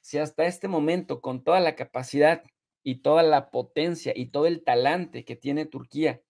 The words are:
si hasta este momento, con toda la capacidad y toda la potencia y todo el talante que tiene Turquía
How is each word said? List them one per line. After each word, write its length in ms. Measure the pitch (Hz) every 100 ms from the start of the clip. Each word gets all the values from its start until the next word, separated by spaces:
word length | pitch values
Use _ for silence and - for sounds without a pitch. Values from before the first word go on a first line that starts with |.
si 180 | - 147
hasta 280 | 147 - 170
este 220 | 180 196
momento, 520 | 170 151 180 - 131
con 220 | 135 127
toda 160 | 139 180
la 160 | 170
capacidad 680 | - 127 127 127 139 147 165 - _ _ _
y 180 | 139 127
toda 220 | 143 160
la 260 | 160 147 135
potencia 640 | - 120 - 165 165 131
y 120 | - 123
todo 200 | 143 160
el 160 | 165
talante 640 | - 123 135 175 170 123
que 100 | -
tiene 320 | 117 135 147 151
Turquía 560 | 135 123 143 156 123